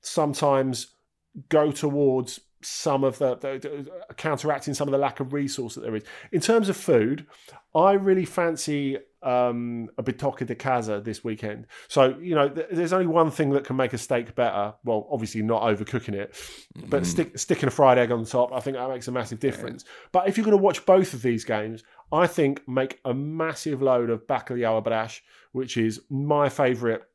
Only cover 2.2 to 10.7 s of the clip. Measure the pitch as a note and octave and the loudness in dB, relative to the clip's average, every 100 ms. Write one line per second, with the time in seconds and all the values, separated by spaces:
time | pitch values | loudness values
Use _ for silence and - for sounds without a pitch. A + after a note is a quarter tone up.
2.2 | B2 - _ _ - - - C3+ C3+ B2+ | -2 -10 _ _ -12 -6 0 2 0 0
3.2 | C#3 B2 C3+ C3+ C#3 D3 C#3 F3+ - - | -2 -2 -6 -8 -10 -12 -12 -16 -18 -6
4.2 | D#3+ C#3+ D3+ C#3+ - C3+ C#3+ C#3 C#3 - | -4 -2 -2 -2 -4 -4 0 0 0 -2
5.2 | C3 C#3+ C#3 C#3 A#2 - A2+ G#2+ - - | -6 -4 -4 -4 -8 -8 -6 -6 -8 -20
6.2 | - F#3 - A3+ G3 F#3+ - C3 A2 D3+ | -4 -2 4 2 4 -2 4 4 4 0
7.2 | - - - - _ D#3 F#3 G3 G3 F#3 | -8 -20 -20 -20 _ 4 6 4 4 2
8.2 | F3 - E3+ D#3+ - D3 C#3 C3+ - _ | 2 0 0 -2 -4 -2 -2 -6 -10 _
9.2 | C3 B2 B2 A#2+ A#2+ A#2 A2+ - A#2+ A#2+ | 0 2 2 0 -6 -6 -8 -6 -6 -2
10.2 | C#3+ - A#2+ A#2 C#3 | -4 -4 -6 -4 -2